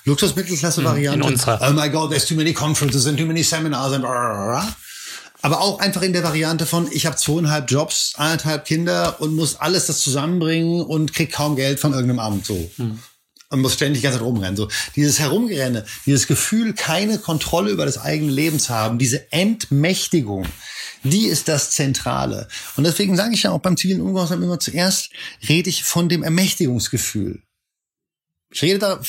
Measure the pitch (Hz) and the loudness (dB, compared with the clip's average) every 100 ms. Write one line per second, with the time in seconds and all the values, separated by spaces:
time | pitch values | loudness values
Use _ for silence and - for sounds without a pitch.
0 | - 143 202 - 175 170 165 160 135 143 | 0 2 2 0 -2 -2 0 2 2 2
1 | 143 143 139 127 123 110 131 151 147 151 | 2 2 2 2 2 2 4 2 2 0
2 | 156 147 - 160 156 160 151 151 143 135 | 0 0 0 2 0 0 0 0 2 2
3 | 135 147 165 165 151 160 160 135 135 135 | 2 2 0 0 0 0 -2 -2 0 0
4 | 123 123 120 104 101 123 208 - - - | 0 0 -2 -2 -2 -2 -4 -8 -14 -16
5 | - - - - 147 147 196 196 202 185 | -14 -16 -18 -4 0 2 0 0 -2 0
6 | 190 175 165 156 156 165 160 170 170 151 | 0 0 0 0 0 0 0 0 0 0
7 | 165 - - 156 156 151 131 135 156 - | -2 0 0 2 2 0 2 0 0 -2
8 | - - 151 160 156 151 - 160 170 175 | -4 0 0 0 0 -2 -2 0 2 2
9 | 170 - 151 156 151 - 151 185 - 151 | 0 0 0 0 0 0 0 0 0 -2
10 | 143 135 151 180 160 165 165 175 - 156 | 0 0 0 0 2 2 2 0 0 0
11 | 151 - 151 - 151 139 135 143 156 135 | 0 0 -2 0 0 0 0 0 0 2
12 | 123 123 110 98 92 95 85 - 117 110 | 0 0 0 -2 -2 -4 -4 -6 -6 -6
13 | - _ _ _ - 127 131 - 143 139 | -12 _ _ _ -6 0 0 2 0 2
14 | 139 127 117 117 95 98 104 - - - | 2 2 0 0 0 -2 -2 -4 -4 0
15 | 147 143 151 180 240 160 131 113 110 - | 2 2 2 2 0 0 0 -2 -4 -6
16 | - 139 - 127 - 220 226 - - 165 | 2 2 4 0 2 2 0 0 -2 0
17 | 208 214 - 156 - 170 202 190 147 123 | 0 -2 -2 -2 0 0 0 0 -2 -2
18 | 147 156 151 135 160 156 - 113 110 117 | -2 -2 0 0 2 0 0 0 0 2
19 | 123 123 - 156 196 226 - 139 160 185 | 0 0 -2 0 2 0 0 2 2 0
20 | - 170 113 98 85 - - - - - | 0 0 0 -4 -6 -8 -14 -14 -14 -6
21 | 131 190 220 165 - 147 - - 139 131 | 0 2 2 0 0 0 0 0 0 0
22 | 123 131 131 101 - - - - 156 165 | -2 -2 -2 -4 -8 -12 -8 0 2 2
23 | 202 180 220 220 202 170 185 175 190 190 | 2 2 2 2 0 0 2 2 2 0
24 | 180 190 175 175 175 175 - 156 180 190 | 0 0 0 0 -2 -2 -2 0 0 0
25 | - - - - - 156 175 - - 165 | -4 -10 -14 -6 2 2 2 -2 -2 0
26 | 175 170 156 165 190 - 147 120 - 123 | 2 2 0 2 2 2 0 0 0 -2
27 | - 107 98 - _ _ _ _ _ _ | -2 -4 -4 -6 _ _ _ _ _ _
28 | _ _ _ _ _ - 165 196 202 190 | _ _ _ _ _ -2 2 2 0 -2